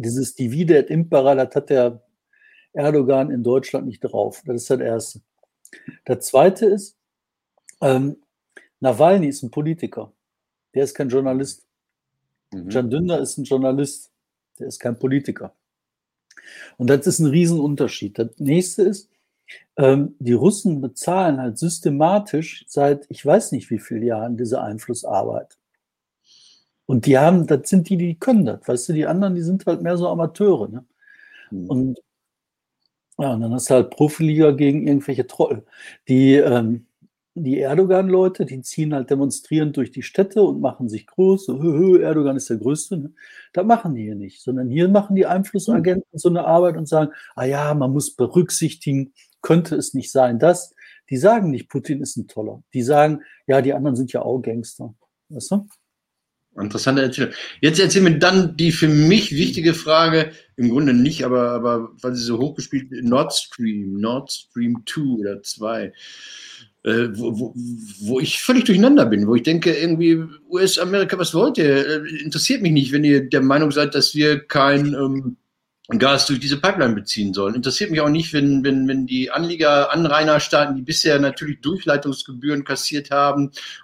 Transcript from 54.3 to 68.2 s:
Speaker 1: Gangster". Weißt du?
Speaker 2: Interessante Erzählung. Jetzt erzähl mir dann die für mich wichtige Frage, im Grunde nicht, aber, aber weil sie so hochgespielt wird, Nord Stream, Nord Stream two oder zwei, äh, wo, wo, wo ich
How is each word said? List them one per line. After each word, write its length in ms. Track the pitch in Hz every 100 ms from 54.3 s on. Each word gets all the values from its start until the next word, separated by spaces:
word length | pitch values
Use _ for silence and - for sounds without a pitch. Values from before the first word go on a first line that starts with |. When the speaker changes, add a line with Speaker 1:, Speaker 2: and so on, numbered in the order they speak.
| 127
Speaker 1:
Gangster". 540 | 117 117 117 - 120 113 _ _ _
Weißt 240 | 143 -
du? 160 | 202 202 _ _ _ _ _ _ _ _ -
Speaker 2:
Interessante 420 | 104 139 135 139
Erzählung. 300 | 131 127 127 - - -
Jetzt 180 | 147 170
erzähl 240 | 185 196
mir 160 | 185 151
dann 380 | 175 190 175 -
die 160 | 165
für 160 | 160 156
mich 420 | 151 156 165 -
wichtige 440 | 139 185 - 165
Frage, 580 | 165 - 156 165 160 160 - _ -
im 140 | 120
Grunde 220 | 120 147
nicht, 320 | 123 135 160
aber, 260 | 127 127 120
aber 400 | 120 120 117 117 _
weil 140 | 127 123
sie 80 |
so 140 | 120 117
hochgespielt 520 | 143 - - 139 131
wird, 140 | 123
Nord 280 | 123 127 160
Stream, 680 | - - - 113 104 98 98
Nord 320 | 110 123 139
Stream 500 | - - 120 120 117
two 340 | 107 - 143 117
oder 200 | 101 101
zwei, 480 | - - 110 113 101 - - - - - - - - _
äh, 260 | - 117 120
wo, 260 | 101 120 104
wo, 160 | 120 123 120 117 110 98
wo 180 | 104
ich 220 | 131